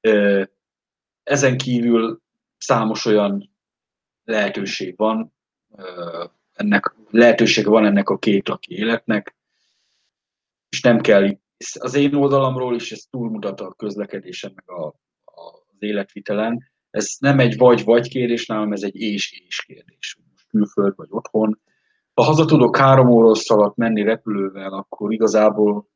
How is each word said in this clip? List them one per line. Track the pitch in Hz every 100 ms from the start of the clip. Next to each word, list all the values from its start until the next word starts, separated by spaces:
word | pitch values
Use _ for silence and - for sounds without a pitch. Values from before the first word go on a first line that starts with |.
Ö, | 110 104 101 98 98 _ _ _ _ _ _ _
ezen | - 143 135 127
kívül | 127 120 117 117 113 113 _ _ _ _
számos | - 117 110 110
olyan | 120 104 101 101 - _ _ _ _ _ _ _
lehetőség | - 110 101 104 95 - 95 -
van, | 110 113 113 _ _ _ _
ö, | 107 92 180 85 85 - _ _
ennek, | - 104 104 - _ _
lehetősége | 110 120 - 110 113 104
van | 110
ennek | 104 98 98
a | 98
két | - 98 -
laki | 78 - 90
életnek, | 110 113 - 107 - _ _ _ _ _ _ _ _ _ _ _ _ _ _
és | -
nem | 123 113
kell, | - 101 98 101 _ _ -
az | - 127
én | 139 139
oldalamról | 143 143 139 131 131 127
is | 117 -
ez | 107 -
túlmutat | 127 117 107 101 95
a | 92
közlekedésen, | - 107 101 101 98 92 90 98
meg | - -
a, | 85 78 _ _ _
a, | _ - 85 _ _
az | _
életvitelen. | 107 104 98 104 - 104 110 120 _ _ _
Ez | - - -
nem | 139 139
egy | 120 107
vagy-vagy | 123 117 104 120 120
kérdés | 131 120 117
nálam, | - 107 107
ez | 101
egy | 101
és-és | 98 110 104 - - _ -
kérdés. | - - _ _ - - _
Most | _ _
külföld | 107 104 - 98
vagy | - 80
otthon. | - - - 214 - _ _ _ _ _
Ha | -
haza | 123 156
tudok | 156 151 120 -
három | 135 135 123
óra | 117 113 107 -
alatt | 107 101
menni | - 113 110
repülővel, | 104 110 113 101 95 98 95
akkor | 95 - - 104
igazából | 110 110 107 107 104 104 104 -